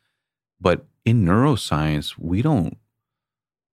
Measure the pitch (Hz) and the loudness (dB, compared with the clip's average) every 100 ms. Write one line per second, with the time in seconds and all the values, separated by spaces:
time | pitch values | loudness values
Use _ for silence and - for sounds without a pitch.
0 | _ _ _ _ _ _ 92 85 - _ | _ _ _ _ _ _ 0 0 -4 _
1 | 117 117 85 104 147 107 - 76 78 76 | 0 2 4 4 2 0 -2 -2 -2 -2
2 | - - 85 95 151 123 80 - _ _ | -6 -10 -4 -2 0 0 -2 -8 _ _
3 | _ _ _ _ _ _ _ | _ _ _ _ _ _ _